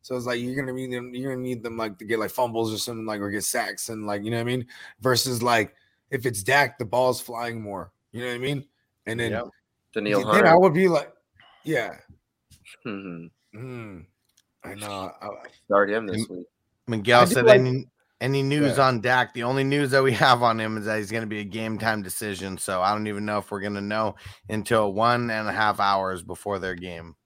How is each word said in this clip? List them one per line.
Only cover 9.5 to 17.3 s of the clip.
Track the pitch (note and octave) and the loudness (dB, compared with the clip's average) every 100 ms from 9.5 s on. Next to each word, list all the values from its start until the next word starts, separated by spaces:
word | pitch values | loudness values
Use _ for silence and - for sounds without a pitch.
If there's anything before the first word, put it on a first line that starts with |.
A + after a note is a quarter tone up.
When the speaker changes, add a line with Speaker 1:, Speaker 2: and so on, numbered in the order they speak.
| _ _ _ _ | _ _ _ _
Speaker 3:
Danielle | A2 G#2 G2+ G2+ | -2 2 2 4
Speaker 1:
then | G#2+ A#2 | 6 8
I | |
Speaker 3:
Hunter. | E3 | 8
Speaker 1:
would | F#3 | 8
be | D#3 F#3 | 6 4
like, | D#3+ - _ _ _ _ _ D#3+ | 2 -2 _ _ _ _ _ -4
yeah. | C#3+ G#2 - _ - _ _ _ - - - - | -2 -2 -10 _ -20 _ _ _ -20 -20 -16 -12
Speaker 3:
Mm-hmm. | G2 G2 E2+ E2+ _ _ A2 | -10 -10 -14 -16 _ _ -16
Speaker 1:
Mm, | C3 B2 A2 F2+ D#2+ _ _ _ _ _ | -14 -12 -14 -16 -20 _ _ _ _ _
I | - G2+ | -16 -14
know. | G#2 G2 F#2+ - | -10 -8 -10 -12
I, | G#2 - - _ _ | -14 -14 -18 _ _
Speaker 3:
Start | G2+ G2+ | 2 2
him | G#2+ G#2+ | 0 -4
this | F2+ A2 | -6 -6
Speaker 2:
M-, | F2+ | -12
Speaker 3:
week. | F2 _ _ _ - | -16 _ _ _ -6
Speaker 2:
Miguel | A2+ G2+ A#2+ | -4 6 8
Speaker 1:
I | |
do | B2 | 8